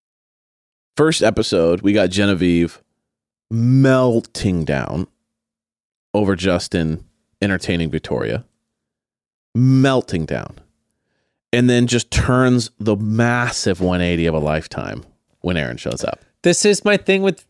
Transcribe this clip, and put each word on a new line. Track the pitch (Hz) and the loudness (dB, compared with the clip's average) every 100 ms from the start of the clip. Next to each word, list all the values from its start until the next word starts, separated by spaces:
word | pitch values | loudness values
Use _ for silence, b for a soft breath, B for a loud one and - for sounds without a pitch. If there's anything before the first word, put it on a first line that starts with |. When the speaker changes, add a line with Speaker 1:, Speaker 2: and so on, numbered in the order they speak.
| _ _ _ _ _ _ _ _ _ - | _ _ _ _ _ _ _ _ _ 0
Speaker 1:
First | 156 160 | 0 2
episode, | 107 107 107 95 82 90 | 0 0 0 2 2 2
we | 98 | 2
got | 104 95 | 2 2
Genevieve | 92 101 92 87 85 85 - _ _ _ _ _ _ - | 0 0 2 2 2 0 -4 _ _ _ _ _ _ -8
melting | 113 120 131 135 131 127 117 - - 107 87 | -2 2 4 4 4 2 0 -2 -6 -2 -2
down | 73 69 - 73 92 _ _ _ _ _ _ _ _ _ _ | -2 -4 -4 -6 -8 _ _ _ _ _ _ _ _ _ _
over | 104 101 95 | -2 0 0
Justin | 92 87 - 90 80 80 - _ _ - | 0 -2 -2 -2 -2 -4 -10 _ _ -6
entertaining | 101 95 - 87 82 | -4 -2 -4 -4 -2
Victoria. | 80 - - - 117 - _ _ _ _ _ _ _ _ _ _ | -6 -6 -6 -4 -6 -10 _ _ _ _ _ _ _ _ _ _
Melting | 117 127 131 135 131 - 92 80 | 0 2 4 4 2 -2 -4 -4
down. | 65 50 - _ _ _ _ _ _ _ _ - | -6 -8 -16 _ _ _ _ _ _ _ _ -4
And | 120 123 | 2 4
then | 120 120 | 4 2
just | 120 - | 0 -2
turns | - - 127 127 123 117 - | -2 0 2 4 2 0 -6
the | 104 104 | -2 -2
massive | 107 110 117 120 120 - - 87 | 0 0 0 0 -4 -4 -4 -2
one | 90 90 | 0 0
eighty | 87 85 82 | 0 0 0
of | |
a | 78 | 0
lifetime | 76 78 - - - - - _ _ _ | 0 -2 -6 -10 -10 -12 -16 _ _ _
when | 87 85 | -4 -4
Aaron | 65 60 | -4 -8
shows | - 62 | -8 -6
up. | - - _ _ | -8 -8 _ _
Speaker 2:
This | 175 175 | 0 2
is | 208 196 208 | 2 2 2
my | 202 | 0
thing | - 190 | 0 0
with | 196 180 - | 0 -4 -8